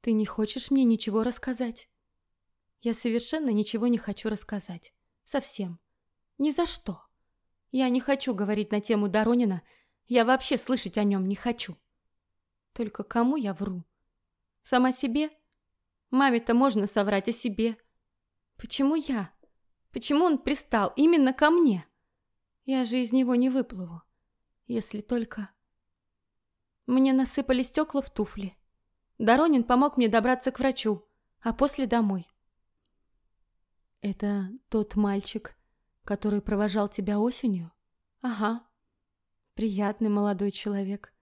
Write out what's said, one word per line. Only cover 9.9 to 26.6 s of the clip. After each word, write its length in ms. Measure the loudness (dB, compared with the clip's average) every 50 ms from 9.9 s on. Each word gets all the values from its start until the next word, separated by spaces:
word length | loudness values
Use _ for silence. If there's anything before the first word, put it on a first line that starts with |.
| _ _ _ _
Я 180 | 2 2 4
вообще 320 | 4 2 2 2 -2 -2 -2
слышать 400 | 0 -2 -2 -2 -2 -4 -2 0
о 60 | 0
нем 240 | 0 0 0 0 -2
не 80 | -4
хочу. 420 | -4 -4 -6 -4 -4 -8 -10 -10 _ _ _ _ _ _ _ _ _ _ _ _ _ _ _ _ _ _ _ _
Только 300 | -8 -8 -8 -6 -10 -12
кому 340 | _ 0 0 2 2 2 0
я 160 | -2 -4 -4
вру? 320 | -4 -6 -6 -6 -8 -10 _ _ _ _ _ _ _ _ _ _ _ _ _ _ _ _
Сама 280 | 0 2 4 4 4
себе? 380 | 2 0 -4 -2 0 0 -2 -2 -6 _ _ _ _ _ _ _ _ _ _ _ _ _ _ _
Маме-то 420 | 0 2 4 4 2 2 0 2 2
можно 340 | 4 4 4 2 2 -2 0
соврать 420 | 0 0 0 2 0 0 0 -2
о 20 |
себе. 460 | -4 -2 -4 -6 -2 0 -2 -2 -2 _ _ _ _ _ _ _ _ _ _ _ _ _ _ _ _ _
Почему 380 | -10 -6 -2 0 2 2 2
я? 360 | 0 -2 -2 -4 -4 -4 -6 _ _ _ _ _ _ _ _ _ _ _ _ -12
Почему 320 | -6 -2 0 2 2 4
он 120 | 2 2 0
пристал 540 | 0 -2 -4 -4 -4 -2 0 0 0 0 2 4
именно 360 | 4 6 6 6 6 4 4
ко 180 | 4 4 4
мне? 340 | 6 6 6 4 4 2 -2 _ _ _ _ _ _ _ _ _ _ _ _ _ _ _ _
Я 180 | -2 0 0 0
же 160 | 0 0 -2
из 140 | 0 2 2
него 220 | 2 4 4 4
не 140 | 4 4 2
выплыву. 520 | 2 0 -2 -2 -6 -12 -12 -12 -12 -16 _ _ _ _ _ _ _ _ _ _ _ _ _ _
Если 340 | -6 -6 -4 -6 -8 -10
только... 480 | -6 _ -4 -4 -4 -6 -8 -12 -12 -12 _ _ _ _ _ _ _ _ _ _ _ _ _ _ _ _ _ _ _ _ _ _